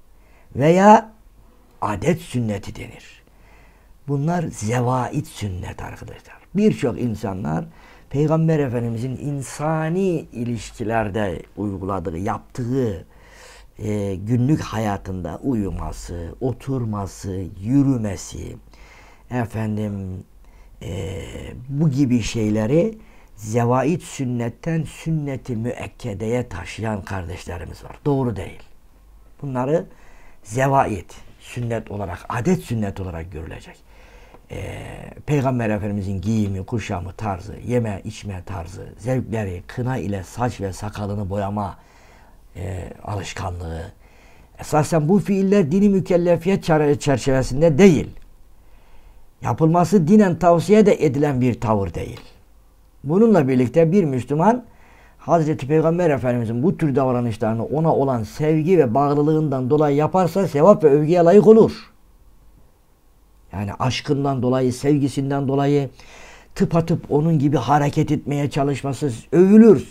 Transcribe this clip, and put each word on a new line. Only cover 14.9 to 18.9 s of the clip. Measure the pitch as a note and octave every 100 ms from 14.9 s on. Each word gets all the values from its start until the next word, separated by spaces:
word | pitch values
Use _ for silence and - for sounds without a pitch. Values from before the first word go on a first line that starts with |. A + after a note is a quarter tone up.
| G2 - F#2 E2 E2
uyuması, | C#3+ A#2 F#2+ E2+ D#2+ D#2+ - F2 E2+ -
oturması, | B2+ A#2+ - C3+ A2+ G#2 G2 - G2 F#2+ F2+ F2+
yürümesi, | G#2 C#3 C#3 B2 G#2+ F2 - - E2+ - - - -